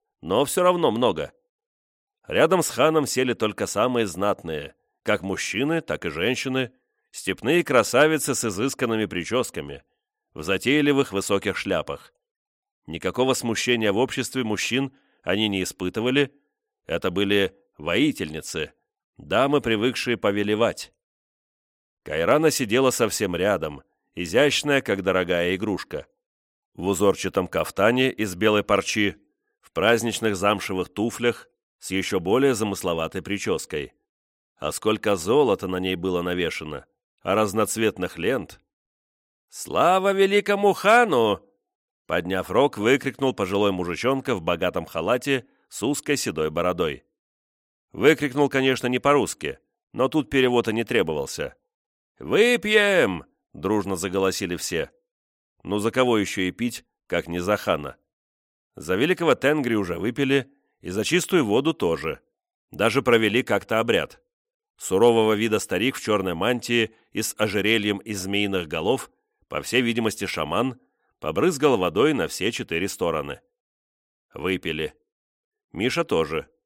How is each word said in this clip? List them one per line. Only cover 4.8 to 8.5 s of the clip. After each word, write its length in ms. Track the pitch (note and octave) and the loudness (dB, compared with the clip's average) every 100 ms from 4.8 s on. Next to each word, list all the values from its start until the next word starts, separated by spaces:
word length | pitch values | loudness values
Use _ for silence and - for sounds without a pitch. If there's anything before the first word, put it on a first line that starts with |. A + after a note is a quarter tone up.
| _ _ | _ _
как 200 | - G#2 | -2 -2
мужчины, 600 | F#2+ F#2 - G2 C#3+ E3 | -2 -6 -4 -2 -2 -2
так 240 | - D#2 F2 | -4 -6 -6
и 40 | |
женщины, 640 | D#2 G2+ B2+ C3+ C3 B2 _ _ _ _ | -2 -2 -2 -2 -2 -4 _ _ _ _
степные 520 | - - F#2 A#2 F3 | -12 -6 -4 0 0
красавицы 720 | E3+ B2 - B2 D#3 D#3 C#3+ | 4 2 4 4 4 4 0
с 100 | B2+ | -2
изысканными 600 | A#2 | -2